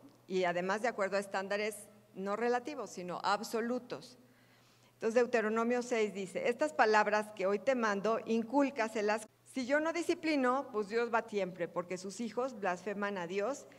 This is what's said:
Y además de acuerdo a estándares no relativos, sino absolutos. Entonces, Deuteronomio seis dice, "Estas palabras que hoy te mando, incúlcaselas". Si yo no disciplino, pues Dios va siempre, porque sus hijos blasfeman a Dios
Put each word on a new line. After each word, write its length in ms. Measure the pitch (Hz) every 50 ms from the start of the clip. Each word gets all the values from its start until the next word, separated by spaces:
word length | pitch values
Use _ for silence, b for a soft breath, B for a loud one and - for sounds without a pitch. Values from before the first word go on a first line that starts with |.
| - - - - _ -
Y 180 | 190 185 185
además 360 | 175 175 175 180 185 196 214
de 60 | 214 240
acuerdo 300 | 220 220 196 190 185 196
a 20 |
estándares 560 | 202 196 - 196 190 190 202 202 208 214 214 - - - - - - _ -
no 200 | 185 190 202 202
relativos, 540 | 214 226 240 240 247 247 - 302 277 220 190
sino 300 | - - 180 180 170 - -
absolutos. 920 | 175 202 208 220 233 - 226 226 233 247 254 247 - 165 127 - - - - B B B B B B B B B B B B B B B
Entonces, 180 | B - 220 220
Deuteronomio 680 | 247 240 233 247 233 214 214 220 226 233 233 247 247 240
seis 280 | 240 254 226 214 214
dice, 380 | 180 196 196 180 - 185 - -
"Estas 240 | 240 233 302 302 302
palabras 540 | - 247 220 214 214 214 208 208 214 214 208 -
que 100 | - 185
hoy 140 | 190 202 208
te 160 | 208 - 269
mando, 440 | 247 226 220 202 202 180 214 226 220 -
incúlcaselas". 1000 | - 226 226 226 226 254 285 285 269 - - 220 226 226 233 202 208 208 226 226 - _ _ _ - -
Si 120 | 269 254
yo 140 | 220 277 302
no 140 | 311 320 320
disciplino, 760 | 339 330 - 349 339 - 311 311 285 262 247 247 269 277 262 -
pues 160 | 208 214 190
Dios 240 | 202 226 240 233 226
va 80 | 233
siempre, 480 | 240 233 220 202 190 185 175 170 170 165
porque 280 | - 170 180 175 185 175
sus 220 | 185 196 190 -
hijos 400 | 240 220 - 240 247 269 247 208
blasfeman 580 | 196 190 180 180 180 214 202 196 208 202 202 190
a 80 | 175
Dios 420 | 170 185 196 202 226 277 285 - - B